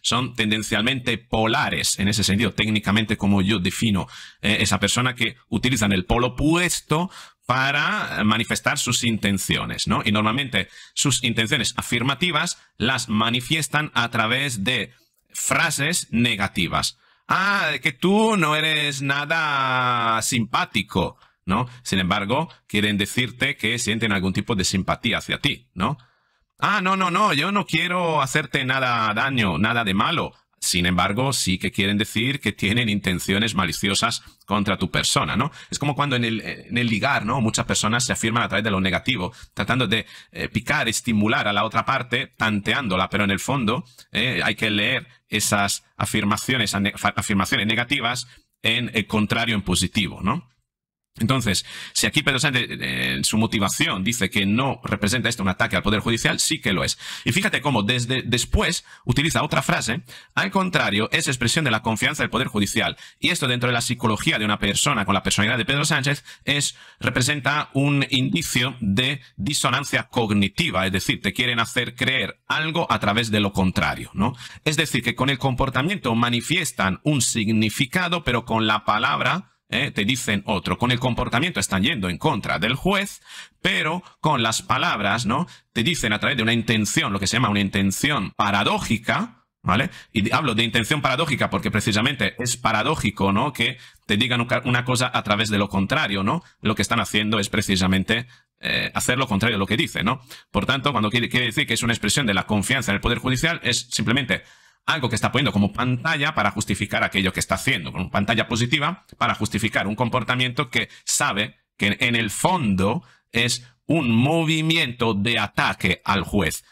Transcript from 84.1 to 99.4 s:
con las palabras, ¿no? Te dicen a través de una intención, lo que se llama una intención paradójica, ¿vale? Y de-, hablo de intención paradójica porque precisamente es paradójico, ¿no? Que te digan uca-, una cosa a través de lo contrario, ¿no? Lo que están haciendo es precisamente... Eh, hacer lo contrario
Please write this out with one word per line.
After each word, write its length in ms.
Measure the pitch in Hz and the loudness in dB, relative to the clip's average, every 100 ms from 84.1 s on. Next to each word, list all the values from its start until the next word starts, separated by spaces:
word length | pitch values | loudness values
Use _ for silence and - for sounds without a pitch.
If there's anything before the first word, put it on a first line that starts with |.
| _ | _
con 220 | 156 143 | 0 2
las 200 | 113 110 | 2 -2
palabras, 640 | - 110 170 104 101 104 123 | 0 0 0 0 0 0 0
¿no? 200 | 131 175 - _ | -2 -2 -8 _
Te 100 | 117 | -2
dicen 300 | 113 175 226 | 0 0 0
a 60 | 208 | 0
través 180 | - 117 | 0 2
de 60 | |
una 100 | 113 | 2
intención, 600 | 117 107 113 104 160 143 | 2 2 2 2 0 0
lo 80 | 98 | 0
que 60 | 98 | 0
se 100 | 127 | 2
llama 120 | 120 | 2
una 120 | 101 | 2
intención 720 | 98 101 98 - 277 185 190 - | 2 2 0 0 0 0 -4 0
paradójica, 1080 | 208 202 214 214 - - - - 233 - _ _ | 2 2 2 0 0 -2 0 -2 -2 -8 _ _
¿vale? 280 | - 95 156 - - | 0 0 0 -6 -6
Y 100 | 110 | -2
de-, 100 | 98 | 0
hablo 220 | 117 147 | 0 0
de 100 | 107 | 0
intención 380 | 117 120 104 151 | 2 0 0 0
paradójica 480 | 131 127 160 135 104 | 0 0 0 0 0
porque 200 | 98 101 | 0 0
precisamente 640 | 107 107 104 120 - 113 - | 0 2 2 0 0 -2 -2
es 180 | 123 - | -4 -2
paradójico, 760 | 110 107 107 160 110 - 98 | 0 0 0 0 -2 0 2
¿no? 200 | 98 120 | 2 0
Que 260 | - 123 127 - _ - | 0 -2 -4 -18 _ -2
te 100 | 104 | 0
digan 240 | 120 123 | 2 0
uca-, 220 | 117 110 | 0 0
una 200 | 127 123 | 2 0
cosa 260 | 127 123 117 | 2 0 0
a 100 | - | 0
través 280 | - 104 110 | 0 0 2
de 80 | 101 | 0
lo 100 | 101 | 2
contrario, 540 | - - 147 104 98 | 0 0 0 0 0
¿no? 200 | 98 170 - _ | 0 -2 -6 _
Lo 140 | 135 | -2
que 80 | 104 | 0
están 180 | 101 113 | 0 0
haciendo 380 | 101 107 107 107 | 0 0 2 0
es 100 | 101 | 0
precisamente... 800 | 107 98 95 92 95 92 123 123 - _ _ | -2 0 2 4 2 2 -2 -2 -16 _ _
Eh, 300 | - - - | -4 -2 -2
hacer 240 | - - 127 | -2 0 0
lo 80 | - | 0
contrario 300 | 98 | 2